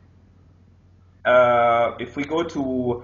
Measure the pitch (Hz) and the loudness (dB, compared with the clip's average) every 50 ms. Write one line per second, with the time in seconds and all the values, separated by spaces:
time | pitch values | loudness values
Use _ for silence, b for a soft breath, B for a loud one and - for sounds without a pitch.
0 | _ _ _ - _ _ _ _ - - _ _ - _ _ _ _ _ _ _ | _ _ _ -20 _ _ _ _ -20 -20 _ _ -20 _ _ _ _ _ _ _
1 | _ _ _ _ - 120 123 123 123 123 120 120 120 120 117 117 117 113 - - | _ _ _ _ 0 2 4 4 4 4 4 2 2 2 2 2 0 0 -2 -6
2 | 127 127 - 147 143 143 156 165 170 165 - 151 131 131 127 127 123 123 120 B | -12 -10 -8 -8 -8 -4 -4 -4 -4 -4 -6 -6 -6 -4 -4 -4 -2 -4 -4 B